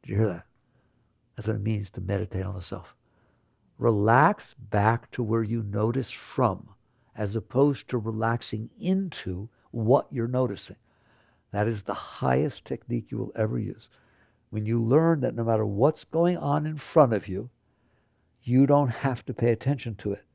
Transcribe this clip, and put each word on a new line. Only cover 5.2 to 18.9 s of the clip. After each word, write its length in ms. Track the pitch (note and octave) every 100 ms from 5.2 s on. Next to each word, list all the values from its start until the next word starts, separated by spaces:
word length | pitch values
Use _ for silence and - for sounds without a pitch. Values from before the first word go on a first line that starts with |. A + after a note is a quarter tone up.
where 200 | A2 A2+
you 200 | G#2+ A#2
notice 480 | G#2 G#2 A2 A#2 B2
from, 580 | - - - A#2+ F#2 - - _ _ _ -
as 200 | G#2 G#2+
opposed 520 | - B2+ C#3+ C#3 -
to 80 | B2
relaxing 720 | G#2+ A2 A2+ A#2 - A2 A2+ -
into 720 | F#3 F#3+ F#3+ - - F2+ A2 _ _
what 360 | A#2+ A2 C3+ -
you're 160 | C3+ A#2
noticing. 500 | B2+ B2+ G2+ - - _ _ _ _ _ _ _
That 160 | G2+ G#2
is 160 | G#2+
the 100 | -
highest 720 | F#2+ - - C3 C3 D3 - -
technique 460 | C3 - A#2+ G#2
you 60 | A#2
will 140 | G#2+ -
ever 220 | G#2+ A#2+
use. 320 | G2+ - - _ _ _ _ _ _
When 160 | G#2+ G#2+
you 160 | A#2
learn 400 | A2+ C#3+ E3 D#3+
that 140 | A#2+ A2+
no 80 |
matter 220 | A#2 A2 G#2+
what's 380 | G2+ C#3 -
going 340 | - D#3+ E3+ F3+
on 280 | D3 D3 D3+
in 120 | D3+
front 360 | - E3+ C3+
of 140 | G#2+ -
you, 220 | F#2 A#2+ _ _ _ _ _ _ _ _ _
you 220 | - B2+ C#3
don't 240 | C#3+
have 360 | C#3